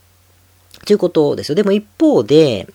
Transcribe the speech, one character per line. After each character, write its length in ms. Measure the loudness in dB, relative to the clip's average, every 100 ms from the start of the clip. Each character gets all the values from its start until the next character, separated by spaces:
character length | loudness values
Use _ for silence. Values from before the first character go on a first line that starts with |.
| _ _ _ _ _ _ _ -12 -2
と 80 |
い 20 | -2
う 20 |
こ 100 | 0
と 260 | 0 -2 -2
で 80 |
す 60 | -6
よ。 60 | -4
で 80 |
も 100 | -2
一 120 | -2 -4 -2
方 240 | 0 0
で、 440 | 2 4 2 0 -10